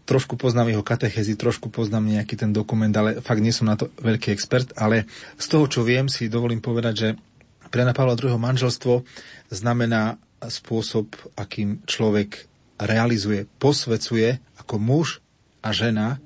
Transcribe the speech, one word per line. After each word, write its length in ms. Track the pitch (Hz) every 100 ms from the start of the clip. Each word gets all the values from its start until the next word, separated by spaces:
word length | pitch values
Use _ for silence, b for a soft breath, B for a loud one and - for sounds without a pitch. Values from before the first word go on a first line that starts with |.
| -
trošku 240 | 135 -
poznám 400 | 123 127 120 117
jeho 80 | 107
katechézy, 560 | 101 117 110 113 104 104
trošku 320 | 117 - 117
poznám 400 | 120 107 110 107
nejaký 240 | 107 101
ten 160 | 104 107
dokument, 400 | 104 110 113 107 107
ale 240 | 107 117
fakt 240 | - 110 110
nie 80 |
som 160 | 110 110
na 80 | 104
to 160 | - -
veľký 320 | 113 113 -
expert, 400 | 202 - 123 127
ale 320 | - 107 113 104 B B -
z 80 | -
toho, 240 | 156 143
čo 160 | 127 117
viem, 240 | 127 135
si 160 | - 117
dovolím 340 | 117 120 113
povedať, 340 | 120 117 117 107
že 120 | 110 110 - _ _ _ -
pre 160 | 120 127
Jana 80 |
Pavla 240 | 123 127 117
druhého 240 | 131 120
manželstvo 640 | 120 131 127 - 123 123 123 B B B -
znamená 640 | 101 120 120 117 113 110 120 _ _
spôsob, 720 | 113 - - 113 110 113 107 - - -
akým 480 | 98 - 101 107 -
človek 640 | - 110 104 101 - - _ _ -
realizuje, 640 | 104 110 120 113 101 104 95 -
posvecuje 800 | 135 143 - 110 - 113 113 127 - -
ako 180 | - 107
muž 260 | 110 147 156 - _ _ _ _
a 80 | 110
žena 480 | 104 117 107 110 135